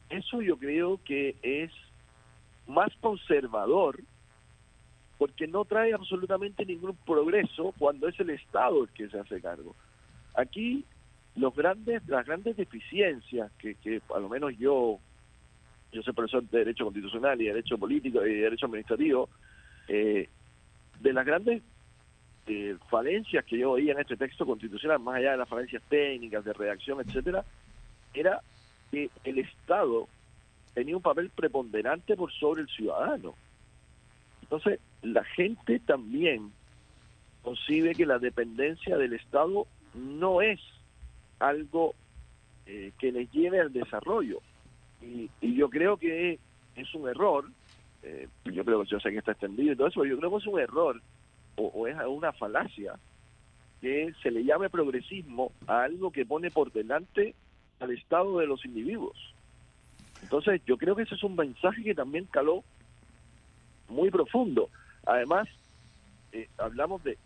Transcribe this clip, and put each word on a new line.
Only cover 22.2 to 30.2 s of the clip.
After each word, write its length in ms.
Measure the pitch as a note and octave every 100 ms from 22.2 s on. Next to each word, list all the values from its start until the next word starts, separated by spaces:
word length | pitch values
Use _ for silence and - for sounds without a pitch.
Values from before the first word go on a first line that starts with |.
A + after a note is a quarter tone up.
| - - -
eh, 300 | G#2 G2+ F#2 -
falencias 540 | A2+ C3 G3+ A3 D3+
que 140 | - A#2
yo 160 | C3
veía 180 | B2+ D3
en 80 | C#3+
este 180 | C#3+ A2+
texto 280 | C3 - D3
constitucional, 540 | A2 G#2+ G2+ D#3 D3+
más 160 | A#2+ B2+
allá 140 | C3+
de 60 | C3
las 120 | B2
falencias 340 | A#2 B2 B2 -
técnicas, 560 | D3 C#3+ C3 A#2 G#2+ G#2
de 80 |
redacción, 480 | G2+ G#2 G2 - C3+
etcétera, 420 | A#2+ C3 D3 F#3+ - - - - - - -
era 280 | C3+ F3 - - - - - -
que 200 | D3 C#3+ -
el 160 | C3+ C3+
Estado 680 | C3 - - F#3 D#3 A#2 - -